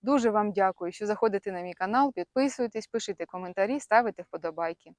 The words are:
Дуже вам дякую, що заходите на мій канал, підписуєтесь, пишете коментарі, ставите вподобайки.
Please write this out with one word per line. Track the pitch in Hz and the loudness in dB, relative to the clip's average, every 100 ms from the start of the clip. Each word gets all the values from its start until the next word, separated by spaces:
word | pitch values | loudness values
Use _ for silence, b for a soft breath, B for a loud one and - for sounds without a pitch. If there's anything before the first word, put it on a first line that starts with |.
Дуже | 214 277 233 | 2 4 4
вам | 214 208 | 2 0
дякую, | 202 190 185 175 | 2 2 0 -8
що | - 208 | -6 -4
заходите | 214 226 196 202 | 0 2 0 -4
на | 185 | -8
мій | 180 | -8
канал, | 180 185 233 277 | -6 -2 2 2
підписуєтесь, | 247 175 - 269 - 240 220 - | 0 -4 0 0 0 -4 -4 -6
пишете | 233 - 190 165 | -6 -6 -8 -8
коментарі, | 180 180 180 196 277 | -8 -8 -2 0 0
ставите | - 220 240 185 | 4 4 4 -4
вподобайки. | 170 170 170 160 165 170 - | -10 -6 -6 -4 -4 -4 -14